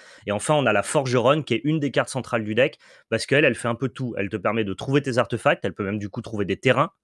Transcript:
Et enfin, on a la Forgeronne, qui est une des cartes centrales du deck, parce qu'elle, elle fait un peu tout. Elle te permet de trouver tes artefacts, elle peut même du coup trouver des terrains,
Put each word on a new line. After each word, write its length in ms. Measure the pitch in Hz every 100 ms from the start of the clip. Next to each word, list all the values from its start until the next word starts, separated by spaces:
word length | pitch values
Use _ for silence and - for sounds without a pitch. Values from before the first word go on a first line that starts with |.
| - - -
Et 40 |
enfin, 220 | 101 -
on 120 | 151 127
a 60 |
la 120 | 101
Forgeronne, 600 | - 156 131 123 117 156
qui 120 | 139 113
est 60 |
une 160 | 143 160
des 120 | 139
cartes 180 | 139 127
centrales 340 | 131 - 117
du 100 | 107
deck, 240 | 110 143 - - - _
parce 160 | 113 -
qu'elle, 180 | 139
elle 120 | 151 117
fait 120 | 117
un 80 | 117
peu 140 | 135
tout. 240 | - 127 101
Elle 120 | 101
te 80 | 107
permet 260 | 107 110
de 100 | 104
trouver 280 | 95 123 139
tes 160 | 139 120
artefacts, 480 | 117 117 143 170 101
elle 80 |
peut 120 | - 98
même 140 | 107
du 100 | 101
coup 120 | -
trouver 240 | 110 110 95
des 120 | 98
terrains, 340 | 131 120 156 _